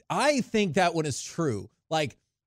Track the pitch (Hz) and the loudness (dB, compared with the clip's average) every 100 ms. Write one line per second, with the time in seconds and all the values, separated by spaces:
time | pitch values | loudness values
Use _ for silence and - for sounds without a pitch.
0 | _ 170 277 285 - 220 202 165 175 165 | _ 0 2 2 0 0 2 2 2 2
1 | 156 127 - - 160 104 - _ _ 156 | -2 -6 -8 -4 -2 -2 -8 _ _ -2
2 | 147 - _ _ | -2 -6 _ _